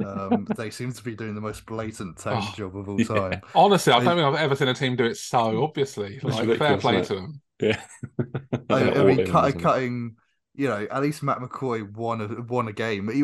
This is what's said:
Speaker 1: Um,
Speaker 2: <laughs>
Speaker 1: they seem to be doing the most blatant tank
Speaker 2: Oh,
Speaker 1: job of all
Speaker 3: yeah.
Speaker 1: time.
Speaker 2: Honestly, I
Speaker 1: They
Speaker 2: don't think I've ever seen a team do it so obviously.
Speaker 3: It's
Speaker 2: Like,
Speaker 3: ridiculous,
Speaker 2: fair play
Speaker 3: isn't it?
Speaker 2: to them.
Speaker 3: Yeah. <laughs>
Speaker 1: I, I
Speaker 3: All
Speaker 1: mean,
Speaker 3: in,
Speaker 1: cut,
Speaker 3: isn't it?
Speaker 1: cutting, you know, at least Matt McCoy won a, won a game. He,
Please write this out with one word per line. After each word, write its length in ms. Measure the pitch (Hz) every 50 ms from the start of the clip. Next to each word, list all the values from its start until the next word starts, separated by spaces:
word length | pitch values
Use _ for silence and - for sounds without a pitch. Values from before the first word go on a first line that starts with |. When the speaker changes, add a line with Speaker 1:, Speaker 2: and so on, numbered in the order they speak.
| 101
Speaker 1:
Um, 440 | 98 98 98 98 95 247 208 196 -
Speaker 2:
<laughs> 60 | -
Speaker 1:
they 140 | 120 113 104
seem 200 | - - 123 131
to 120 | 120 - 104
be 120 | 120 110
doing 200 | 107 113 107 104
the 60 | 107
most 220 | 107 107 104 - -
blatant 500 | - 110 113 110 110 110 - 104 85 80
tank 260 | - - 110 123 - 101
Speaker 2:
Oh, 100 | 101 -
Speaker 1:
job 200 | 107 101 92 92
of 140 | 101 95 101
all 100 | 101 110
Speaker 3:
yeah. 60 | 113
Speaker 1:
time. 360 | 113 110 104 95 92 92 98 - - -
Speaker 2:
Honestly, 400 | 160 180 208 196 165 - 147 123
I 60 | 120
Speaker 1:
They 60 | 160
Speaker 2:
don't 120 | 175 175
think 80 | 175 151 139 139
I've 60 | 151
ever 140 | 160 135 139
seen 140 | 135 147 127
a 40 | 127
team 220 | - 135 127 123
do 100 | 120 117
it 120 | 117 101
so 460 | - - - - 123 113 113 110 113 143
obviously. 520 | 156 - 110 104 - - 107 101 98 101
Speaker 3:
It's 80 | - -
Speaker 2:
Like, 240 | 120 110 113 110
Speaker 3:
ridiculous, 120 | 113 113 -
Speaker 2:
fair 180 | 151 143 135 -
play 200 | - 123 107 92
Speaker 3:
isn't 140 | 90 - 101
it? 40 | 95
Speaker 2:
to 20 |
them. 200 | 92 120 - - - _ _ -
Speaker 3:
Yeah. 220 | - 107 110 - - - - - - - -
<laughs> 520 | - 120 - - 135 - - - - - -
Speaker 1:
I, 20 | 123 135 131 123
I 80 | 120
Speaker 3:
All 80 | 139 135
Speaker 1:
mean, 140 | 131 135 -
Speaker 3:
in, 80 | -
Speaker 1:
cut, 220 | - 175 156 120 139
Speaker 3:
isn't 100 | - 85
it? 40 | 170
Speaker 1:
cutting, 520 | 156 110 127 131 123 123 123 120 117 113 _ _ _ _ _ _ _ _
you 120 | 131 139
know, 200 | 127 107 104 107 -
at 120 | 123 135 143
least 180 | 151 151 -
Matt 160 | 147 139 - 123
McCoy 520 | 127 123 - - 135 127 117 113 104 98 104
won 260 | 113 113 113 113 113
a, 200 | 107 107 113 117
won 280 | 120 113 123 123 117 110
a 40 | 101
game. 340 | - 113 113 107 98 98
He, 120 | 113 117 143